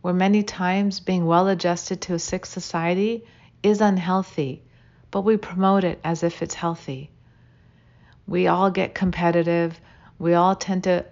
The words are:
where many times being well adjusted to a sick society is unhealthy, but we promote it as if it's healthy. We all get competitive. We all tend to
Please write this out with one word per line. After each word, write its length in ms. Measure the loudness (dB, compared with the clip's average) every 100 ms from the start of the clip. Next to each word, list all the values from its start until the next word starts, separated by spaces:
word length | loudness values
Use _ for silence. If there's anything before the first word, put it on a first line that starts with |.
where 140 | -2
many 280 | 0 4 2
times 560 | 0 -4 -2 0 -2 -2
being 260 | -2 0
well 220 | 4 4 4
adjusted 540 | 2 0 -2 -6 -8
to 120 | -4
a 40 | -6
sick 260 | -4 -8
society 800 | -8 -12 -8 -4 -2 0 0 -2 -10 -20 -20 _
is 180 | 2 4
unhealthy, 840 | 4 2 0 -2 -2 -4 -6 -6 -16 _ -20 _ -8
but 100 | -2
we 140 | 2 0
promote 480 | 0 0 2 4
it 160 | 2 -2
as 220 | -4 -2
if 180 | -2 -4
it's 120 | -10
healthy. 580 | -4 -6 -6 -10 -12 -14 _ _ _ _ _ _ _ _ _ -20 -20 -6
We 220 | 0 2
all 240 | 2 2
get 220 | 0 -4
competitive. 840 | 0 -2 0 2 2 2 0 0 -4 -20 -20 -20 _
We 160 | 0
all 220 | 4 4 0
tend 280 | -4 -2
to 220 | 0 -2 -2